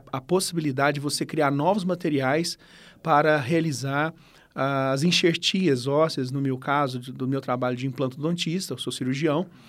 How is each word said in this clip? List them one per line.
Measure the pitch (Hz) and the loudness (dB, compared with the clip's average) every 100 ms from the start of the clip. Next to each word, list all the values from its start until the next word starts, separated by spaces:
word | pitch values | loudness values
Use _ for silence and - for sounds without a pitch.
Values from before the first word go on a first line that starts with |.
| - | -4
a | 135 | -8
possibilidade | - 185 185 170 151 131 143 143 | 0 0 0 -2 -2 2 2 2
de | |
você | 143 - 139 | -4 -4 -4
criar | 156 143 | 0 2
novos | 139 151 208 | 2 2 2
materiais | 180 175 170 143 131 156 170 - - - - - | 0 -2 0 0 2 0 -2 -8 -16 -20 -20 -10
para | 165 147 156 151 | 2 4 6 2
realizar | 123 165 165 123 135 143 156 - - - _ - | 2 0 0 -2 -2 -2 -2 -6 -20 -20 _ -4
as | 135 135 135 135 | 0 0 0 2
enxertias | 170 170 170 165 - 190 180 127 127 | 2 4 2 2 0 2 2 2 2
ósseas, | 147 160 156 127 | 2 2 0 -4
no | 139 | -2
meu | 139 131 | -2 -2
caso, | 143 143 139 127 | 0 0 0 -4
de, | 127 | -10
do | 135 131 | -6 -2
meu | 135 | -2
trabalho | 131 127 127 127 | -2 -2 -2 -2
de | 135 | -6
implantodontista, | 131 131 131 156 170 165 180 185 | -4 -4 -2 -4 -2 -2 -4 -6
eu | 123 | -8
sou | - | -8
cirurgião, | - 127 139 160 147 185 - | -4 -4 -2 0 0 -2 -10